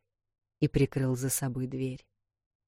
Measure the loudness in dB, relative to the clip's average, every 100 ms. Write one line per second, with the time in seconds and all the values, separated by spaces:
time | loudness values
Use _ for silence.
0 | _ _ _ _ _ 0 2 4 2 2
1 | 0 0 0 -2 -2 -4 -4 -4 -6 -6
2 | -16 _ _ _ _ _